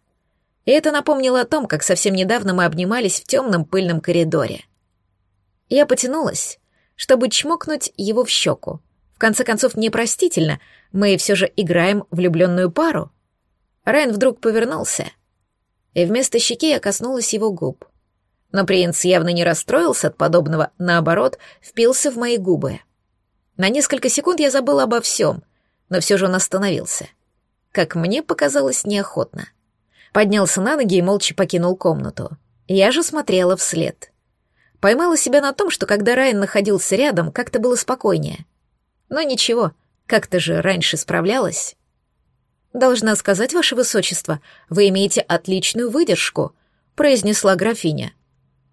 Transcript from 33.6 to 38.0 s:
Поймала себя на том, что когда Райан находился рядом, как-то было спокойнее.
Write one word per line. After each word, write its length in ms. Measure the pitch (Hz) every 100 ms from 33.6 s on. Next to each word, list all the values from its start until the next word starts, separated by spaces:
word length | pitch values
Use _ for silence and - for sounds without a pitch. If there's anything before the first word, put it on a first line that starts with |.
| - 165 151 - - _ _ _ _ _ _ _
Поймала 380 | 196 247 349 320
себя 240 | - 285
на 120 | 277
том, 180 | 277 381
что 160 | - -
когда 260 | 208 208
Райан 260 | 247 262 208
находился 560 | 196 208 202 196 - 190
рядом, 360 | 285 175 165
как-то 260 | 247 240 233
было 180 | 247 247
спокойнее. 680 | - 254